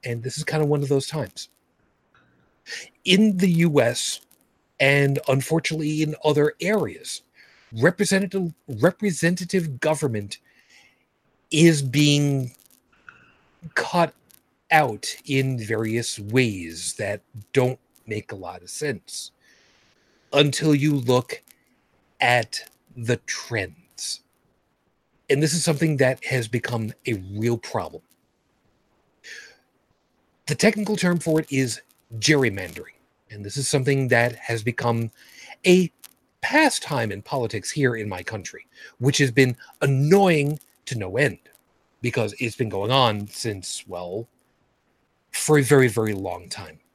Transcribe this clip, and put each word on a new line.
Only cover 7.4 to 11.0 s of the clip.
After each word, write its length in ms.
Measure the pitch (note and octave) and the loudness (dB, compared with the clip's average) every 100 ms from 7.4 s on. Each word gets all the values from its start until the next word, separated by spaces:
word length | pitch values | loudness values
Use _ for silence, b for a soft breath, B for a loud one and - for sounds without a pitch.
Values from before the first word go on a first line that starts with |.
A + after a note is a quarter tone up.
| b b b | b b b
representative, 800 | A2+ - C#4 G3+ G3 G3 G3 F3 - - | 2 2 4 0 2 0 -4 -4 -8 -12
representative 1120 | A2 D#3 - G#3 D3+ E3 F3+ F3+ F#3+ E3 B2 | 2 2 2 -4 0 0 0 -2 -2 -2 -2
government 580 | D#3 D#3 D3 A2 G2+ - b b b b b b | -2 0 -2 -4 -6 -14 b b b b b b